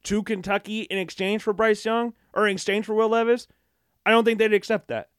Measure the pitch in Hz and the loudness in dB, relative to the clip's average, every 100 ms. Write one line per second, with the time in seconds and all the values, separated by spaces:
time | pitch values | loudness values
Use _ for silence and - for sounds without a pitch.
0 | - 208 214 214 180 202 202 214 214 190 | -2 -4 -2 -6 -4 -4 -4 -8 -6 -6
1 | 180 - 190 214 220 196 220 214 220 226 | -6 -6 -4 -2 -4 0 0 0 0 -2
2 | 240 - _ - 214 196 - 202 220 214 | -2 -8 _ 0 0 0 -2 -2 -2 0
3 | 220 226 226 240 - _ _ _ _ _ | 2 2 2 0 -2 _ _ _ _ _
4 | - 226 233 226 220 208 - 220 - 113 | 4 4 4 2 2 2 0 -4 -2 -8
5 | - | -8